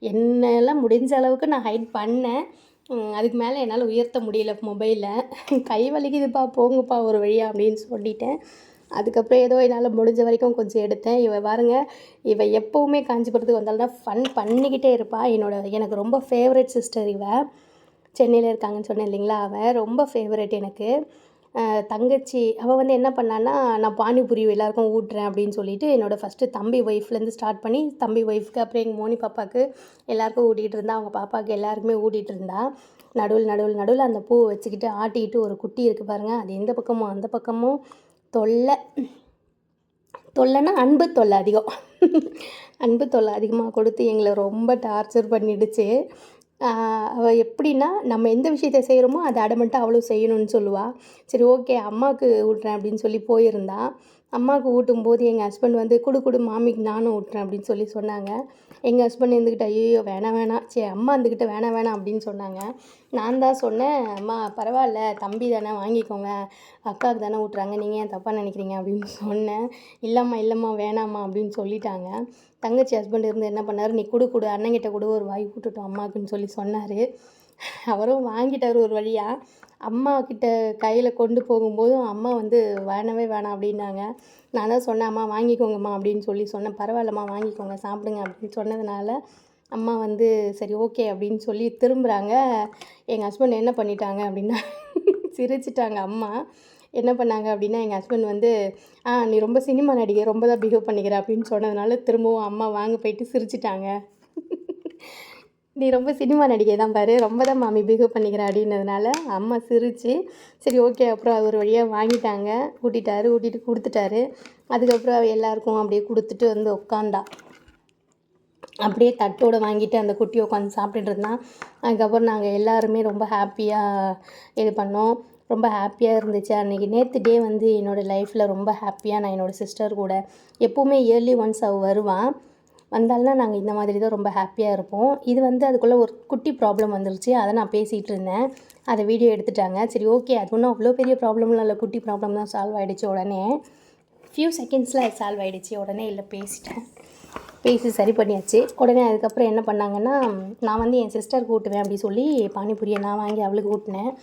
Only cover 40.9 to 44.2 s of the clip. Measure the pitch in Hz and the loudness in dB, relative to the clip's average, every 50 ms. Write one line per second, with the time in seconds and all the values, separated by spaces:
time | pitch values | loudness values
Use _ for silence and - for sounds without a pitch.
40.9 | 302 285 339 339 - 254 220 202 202 196 180 202 208 214 220 208 - - - - | 6 6 4 4 4 4 4 6 4 4 4 2 2 2 0 -2 -6 -12 -14 -20
41.9 | _ _ - 330 349 320 - - - - - - - - - - _ - 262 233 | _ _ 4 4 4 2 0 -2 -6 -14 -16 -18 -18 -20 -20 -20 _ -2 0 2
42.9 | 233 233 285 240 269 226 220 208 208 208 220 214 226 233 226 226 - 220 220 226 | 2 2 2 2 2 2 2 2 0 -2 -2 0 0 -2 -2 -2 0 0 0 2
43.9 | 220 - 240 226 214 214 | 2 2 0 2 2 2